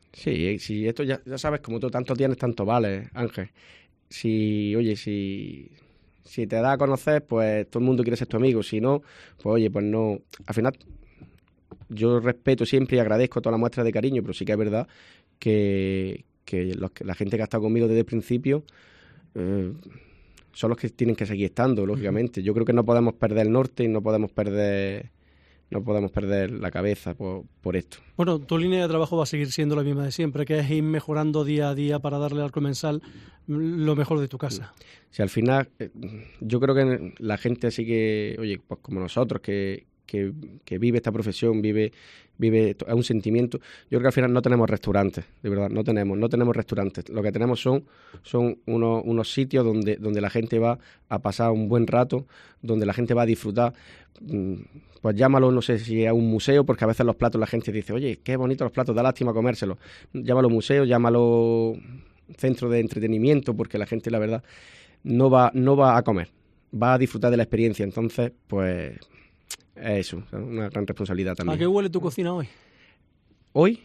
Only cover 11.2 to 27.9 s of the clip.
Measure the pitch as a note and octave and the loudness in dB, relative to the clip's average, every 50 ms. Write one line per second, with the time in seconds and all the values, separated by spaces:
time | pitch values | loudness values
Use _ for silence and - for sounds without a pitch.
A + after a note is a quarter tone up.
11.2 | - - _ _ _ _ _ _ _ - - - - - A2+ G#2 A2+ A#2 A#2+ A#2+ | -20 -20 _ _ _ _ _ _ _ -20 -20 -20 -18 -12 -4 0 2 4 4 4
12.2 | A2 B2 A#2+ - - C3+ C3+ A#2 A#2+ - - C3+ C3 - C3 B2 A2+ G#2+ G#2+ A2 | 2 0 -2 0 2 2 2 2 2 2 2 2 2 4 2 2 2 4 2 2
13.2 | B2+ B2+ - A#2+ - A2+ A2+ A2+ A#2 A#2 - B2+ A#2+ A2+ - A2+ A2+ C3+ C3+ A#2+ | 2 2 0 -2 -2 0 0 0 0 0 0 0 -2 0 0 0 0 0 0 -2
14.2 | G#2 A2+ A2+ - G2 G#2 G#2+ G#2 A2 G#2+ G#2 A2+ B2+ - - - - - - _ | -4 -4 -6 -8 -4 -2 -2 0 0 0 -2 -2 -4 -6 -10 -20 -20 -20 -20 _
15.2 | _ _ _ - - A#2 G#2+ G#2+ G2+ G2+ G2 G2 F#2+ F#2+ F#2+ F#2+ F#2+ F#2+ - - | _ _ _ -6 -2 0 2 2 2 2 0 0 0 -2 -2 -2 -4 -4 -8 -10
16.2 | - _ _ _ - - - F2+ F2+ F#2 F#2 F#2+ F#2+ F#2 - - - F#2+ F2+ - | -14 _ _ _ -12 -6 -4 -2 -2 -2 -4 -6 -6 -8 -8 -10 -10 -8 -6 -6
17.2 | G#2 G2+ A2+ A2 A2 - - A2+ G#2+ A2 A2+ A#2 A#2 A2+ A2+ A2+ A2+ - B2 A2+ | -4 -4 -2 -4 -4 -2 -2 -2 0 2 2 2 2 2 2 2 0 0 -2 -6
18.2 | - - B2 A#2+ - C3+ C#3 D3+ D3+ _ _ - - - _ - - - - - | -4 -2 -2 -2 0 0 -2 -2 -2 _ _ -20 -20 -20 _ -20 -20 -20 -20 -20
19.2 | _ _ - A2 F2+ F#2 G2 G2+ F#2 F2+ A2 - - - - - - _ _ - | _ _ -10 -6 -4 -2 -2 -2 -2 -4 -6 -10 -16 -20 -20 -20 -20 _ _ -20
20.2 | - _ - - - _ - - - A2+ A#2+ - - A2+ - - B2 A#2 A2 - | -20 _ -20 -20 -20 _ -12 -4 -2 -2 -2 -2 -4 -6 -4 0 0 0 0 0
21.2 | G#2+ G2 G#2 G2 G2+ F2+ - - A#2+ C3 B2+ G#2 G2 F#2+ G#2 C3+ G#2 G2 G2 G#2+ | -2 -6 -4 -2 -4 -4 -2 0 0 2 2 0 0 -2 -2 -2 -2 -2 -2 -2
22.2 | A#2+ A#2+ - G2 F#2 G2+ G#2 A#2 A2+ A#2 A#2 A#2+ A2+ A2+ A#2+ A#2+ A#2 A#2 A2 - | -2 -2 -4 -4 -2 0 0 0 2 2 2 2 4 4 4 4 4 2 0 0
23.2 | - G#2 G#2+ A2 G#2+ G#2+ A2+ B2+ C3 C3 - - A#2+ A2+ A2 G#2+ G2+ A2 A2 G#2+ | -2 0 2 2 2 2 2 2 0 0 -2 -2 -2 0 0 0 0 0 0 0
24.2 | G#2+ G2+ - - G#2 G#2 G2 G#2 G#2 G2+ G2+ G2 G2 G2 G2 G#2 - - _ _ | 0 -2 -2 -4 -4 -2 0 0 0 0 0 0 -2 -4 -6 -8 -12 -16 _ _
25.2 | _ _ _ _ _ _ _ _ _ - - G2+ F#2+ G#2 G#2 G#2 G2+ F#2+ - G2+ | _ _ _ _ _ _ _ _ _ -8 -8 -6 -2 -2 0 0 0 -2 -2 -4
26.2 | G2+ G2 G2+ G2 F#2+ F#2 B2 - - F2+ - F2 F#2+ G#2 G2+ - - F2+ D#2+ - | -2 0 0 0 0 -2 -4 -6 -6 -6 -4 -2 -2 -2 -2 -2 -4 -8 -8 -8
27.2 | - F#2 F#2+ F#2+ - - _ _ - F#2+ F2+ F#2 - - | -8 -10 -10 -10 -12 -16 _ _ -6 -4 -4 -4 -4 -6